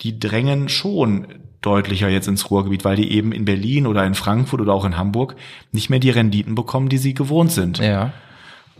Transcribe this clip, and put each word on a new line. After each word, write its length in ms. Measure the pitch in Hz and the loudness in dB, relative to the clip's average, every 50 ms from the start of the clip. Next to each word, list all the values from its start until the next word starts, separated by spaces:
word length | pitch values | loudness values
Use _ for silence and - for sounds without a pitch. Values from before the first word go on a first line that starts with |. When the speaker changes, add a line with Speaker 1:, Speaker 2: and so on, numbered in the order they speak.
Speaker 1:
die 180 | - 113 113 110 | -8 -8 -6 -4
drängen 480 | 107 104 104 113 127 139 143 139 139 135 | -4 -2 -2 0 0 0 0 0 -2 -2
schon 580 | - - - 196 202 170 127 110 101 95 95 - - - - - - - | -4 -4 -2 -2 0 0 2 2 0 -2 -4 -8 -18 -20 -20 -20 -14 -6
deutlicher 480 | - 104 101 101 98 101 98 92 101 98 | 0 2 2 2 2 0 -2 0 0 2
jetzt 200 | 95 98 95 101 | 0 0 0 0
ins 240 | 98 98 - - | -2 -2 0 0
Ruhrgebiet, 320 | 101 98 98 98 98 92 - | 0 0 2 0 -2 0 0
weil 100 | 98 98 | 0 2
die 160 | 101 107 - | 2 2 2
eben 220 | 101 104 107 113 | 2 0 0 0
in 120 | - - 104 | -2 -2 0
Berlin 440 | 101 98 98 98 117 139 143 139 113 | 0 0 0 0 0 0 2 2 2
oder 160 | 104 101 95 | 2 2 2
in 80 | 95 98 | 0 0
Frankfurt 460 | - - 101 104 120 127 127 139 127 | -2 0 0 0 0 0 0 0 -2
oder 140 | 107 101 98 | 2 2 2
auch 100 | 95 101 | 2 2
in 120 | 98 85 | 0 0
Hamburg 380 | 85 95 101 101 113 135 131 - - - - - - - - | 0 -2 0 0 -2 -2 -4 -6 -16 -20 -20 -20 -20 -14 -6
nicht 180 | - 107 - - | -4 -4 -2 0
mehr 80 | 131 127 | 0 2
die 120 | 127 131 | 4 4
Renditen 440 | 120 117 113 107 101 104 101 110 110 | 4 4 2 2 2 0 -2 -2 -4
bekommen, 340 | 117 117 - - 131 135 131 | -4 -4 -2 -2 -2 0 0
die 100 | 135 131 | 0 0
sie 160 | 131 139 131 | 0 0 -2
gewohnt 360 | 131 139 139 151 170 170 165 | -2 -2 0 2 2 2 2
sind. 280 | 170 - 92 87 - - | 2 0 0 0 0 0
Speaker 2:
Ja. 340 | 107 107 101 95 107 135 - - - - - - - - - - _ _ _ - | 0 0 2 0 -2 -4 -6 -10 -20 -20 -20 -20 -20 -20 -20 -20 _ _ _ -18